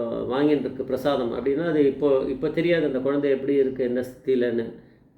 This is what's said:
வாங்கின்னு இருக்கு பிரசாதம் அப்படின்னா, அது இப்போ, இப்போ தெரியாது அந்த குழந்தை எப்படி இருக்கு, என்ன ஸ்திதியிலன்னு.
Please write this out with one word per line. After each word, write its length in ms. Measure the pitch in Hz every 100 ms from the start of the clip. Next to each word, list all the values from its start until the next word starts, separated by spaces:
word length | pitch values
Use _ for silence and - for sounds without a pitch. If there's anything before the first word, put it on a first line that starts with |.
வாங்கின்னு 560 | 117 117 110 127 147 143
இருக்கு 240 | 117 120
பிரசாதம் 500 | 127 127 147 131 120
அப்படின்னா, 340 | 120 127 139 170
அது 180 | 151 139
இப்போ, 380 | 135 147 135 -
இப்போ 220 | 135 156
தெரியாது 360 | 160 165 170 147
அந்த 140 | 131
குழந்தை 320 | 131 143 143
எப்படி 220 | 135 139
இருக்கு, 300 | 143 131 127
என்ன 180 | 127 123
ஸ்திதியிலன்னு. 720 | 123 - - 131 120 117 113 - - _ _